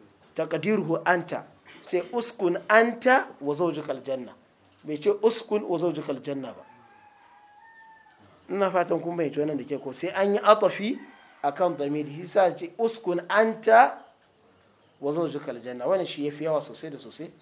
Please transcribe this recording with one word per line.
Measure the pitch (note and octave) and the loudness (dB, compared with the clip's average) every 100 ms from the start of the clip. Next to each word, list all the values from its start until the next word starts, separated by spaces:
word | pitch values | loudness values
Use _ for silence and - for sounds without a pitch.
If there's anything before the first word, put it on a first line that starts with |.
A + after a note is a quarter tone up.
| - _ _ - | -20 _ _ -8
Taqdiruhu | D#3 D#3+ G3+ G#3+ D#3+ E3 - | -4 -2 0 0 0 0 2
anta. | F3+ E3 C3 - _ - - - | 0 0 -8 -10 _ -20 -20 -6
Sai, | F3+ F3 | -4 -2
"Uskun | A#3+ A3+ - F#3 F3+ - | -4 -4 0 0 0 4
anta | A3 A#3 A#3 B3+ C4 - - | 4 4 2 2 2 2 -6
wa | C#3+ | -6
zawjukal | D3 E3+ D3 C#3+ C3 | -2 -2 -2 -6 -8
janna." | C3 C3 A2+ - _ _ _ _ | -6 -8 -8 -16 _ _ _ _
Bai | D3 D3+ | -10 -4
ce, | G3 | 0
"Uskun | G3+ A3 A3 - G#3 | 2 2 0 -2 -4
wa | G#3 E3+ | -2 -2
zawjukal | F3 D3+ D3+ C3 | -2 -2 -6 -6
janna" | D3 C#3 B2 | -6 -8 -10
ba. | G#2+ - - - - - _ - - G#5 G#5 A#5 A#5 - - - _ - _ - | -14 -20 -20 -20 -20 -20 _ -20 -20 -20 -20 -20 -20 -20 -20 -20 _ -20 _ -8
Ina | F#3+ F#3+ | 0 0
fatan | F3+ E3+ E3 | 2 0 0
kun | E3 E3+ | -2 -4
bayyana | D3 C#3+ D3+ | -2 -2 -2
wannan | C#3+ | -2
da | |
ke | B2 C#3 | -6 -8
ko. | C#3 | -8
Sai | B2+ F3 | -8 -6
an | F#3 G3 | 0 0
yi | G3+ | 4
atafi | G3+ A3 G3 - G#3 C#4 - - - _ | 6 6 6 0 -4 -6 -10 -20 -20 _
a | C#3+ | -4
kan | C#3+ F3+ D#3 | 0 0 0
dhamiri. | C#3+ D3+ D3 D3 | -2 -2 -4 -8
Shi | F3+ | -2
sa | G#3 F3+ D3+ | 4 4 2
ce, | E3+ - | -8 -2
"Uskun | A3+ - F3+ F3 - | -2 -2 -2 -2 0
anta | G3+ A3+ A3 A3 A3+ C4+ - - _ _ _ _ _ _ _ _ - | 2 2 2 6 8 8 4 -14 _ _ _ _ _ _ _ _ -8
wa | C#3 | -4
zawjukal | D#3 D#3+ C#3+ C#3+ A#2+ | -2 -2 -4 -8 -10
janna." | A#2+ B2 C#3+ | -10 -6 -2
Wannan | F#3+ E3+ | 0 -2
shi | - D3 | -4 -6
ya | |
fi | D3 D#3+ | -4 -2
yawa | D3+ | -2
sosai | - A2+ D#3+ | -4 -10 -14
da | C#3 | -14
sosai | A#2 - E3 - | -16 -16 -16 -18